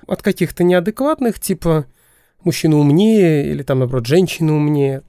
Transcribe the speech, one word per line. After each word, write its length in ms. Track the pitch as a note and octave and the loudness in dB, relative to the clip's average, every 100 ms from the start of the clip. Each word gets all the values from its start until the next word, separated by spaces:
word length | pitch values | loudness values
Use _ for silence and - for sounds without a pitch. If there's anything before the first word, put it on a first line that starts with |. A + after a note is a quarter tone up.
| - | -8
От 120 | - | -4
каких-то 440 | G#3 - E3+ - | -2 -2 -4 0
неадекватных, 760 | F3 F3+ F3 - C#4 D#4 A#3+ - | 2 2 0 -4 -4 -2 -4 -4
типа 480 | - F#3 E3+ D#3 C#3+ _ _ _ _ _ | -6 -4 0 -2 -2 _ _ _ _ _
«мужчина 340 | F3 - D#3+ D3+ | -4 -2 2 4
умнее» 720 | C#3+ D#3 G#3+ A3 E3+ D3+ D3 | 4 4 4 4 4 2 -2
или 160 | C#3+ | -6
там, 160 | C#3 C3 | -4 -2
наоборот, 260 | B2+ C3 | -2 -4
«женщина 480 | A#2 E3+ F3+ - D#3 | 0 2 0 0 0
умнее», 500 | D3+ D3 D3 C#3 C3+ | 0 0 0 -2 -4